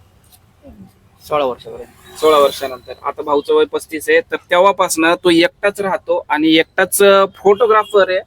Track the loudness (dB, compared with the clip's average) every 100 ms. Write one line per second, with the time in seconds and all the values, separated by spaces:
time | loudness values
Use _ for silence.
0 | _ _ _ _ _ _ -20 -20 -20 _
1 | _ _ -6 -4 -2 -6 -14 -18 -20 _
2 | -20 -2 2 4 2 -2 -10 -12 -16 -10
3 | -10 -8 -4 -4 0 0 0 -4 -10 -10
4 | -2 -2 -2 -12 -2 2 2 2 -4 0
5 | 0 0 2 2 0 -2 -6 -4 -6 -6
6 | -4 -6 -4 -2 2 0 0 -2 -2 2
7 | 4 4 2 0 0 2 2 0 2 0
8 | 2 -2